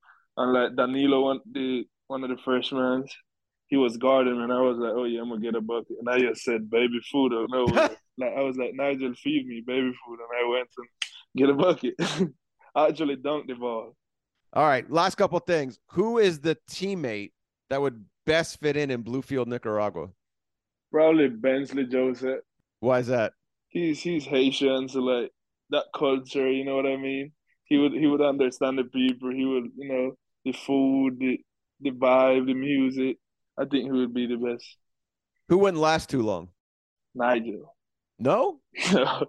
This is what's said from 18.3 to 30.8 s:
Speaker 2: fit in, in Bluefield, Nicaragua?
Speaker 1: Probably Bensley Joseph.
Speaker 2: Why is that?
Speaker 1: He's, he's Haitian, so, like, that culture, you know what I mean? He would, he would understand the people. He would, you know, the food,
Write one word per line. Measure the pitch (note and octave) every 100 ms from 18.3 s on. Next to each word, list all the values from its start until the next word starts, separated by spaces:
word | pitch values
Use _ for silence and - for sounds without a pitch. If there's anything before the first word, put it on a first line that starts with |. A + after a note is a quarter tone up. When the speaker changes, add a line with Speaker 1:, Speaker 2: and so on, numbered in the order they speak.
| D#3+ D#3+ -
Speaker 2:
fit | D3+ C#3+
in, | C#3+
in | B2
Bluefield, | A2+ C3 - C3+ A#2+
Nicaragua? | A#2+ A2 G#2+ G#2 E2+ F2 - _ _ _ _ _ _ -
Speaker 1:
Probably | D3+ D#3+ D#3+ C#3
Bensley | A2+ C3 C3+ C3+ C3+ B2+
Joseph. | B2+ C3 B2 C3 C3 - _ _ -
Speaker 2:
Why | A#2+ B2+
is | A#2+
that? | B2 G#2+ _ _ _ _
Speaker 1:
He's, | F3 E3 D3
he's | F3 E3 C3+
Haitian, | C3+ C3+ C3 C#3 C3 C3
so, | C3
like, | B2+ B2 A2 _ _ _ -
that | C#3+ -
culture, | - C#3+ C3+ C3 C#3 C3
you | C3+ C3+
know | C3+
what | C3+
I | C3+
mean? | C3+ C3+ D3 _ _ _ -
He | C#3+
would, | C#3+
he | C3+ D3+
would | C#3+
understand | C#3+ C#3 B2+ B2+ C3+ C3+
the |
people. | B2 C3 B2+ B2 B2+
He | C3
would, | C3 C3 A#2+ C3
you | C#3
know, | B2+ C3 B2+ _ _ C3
the |
food, | - - C#3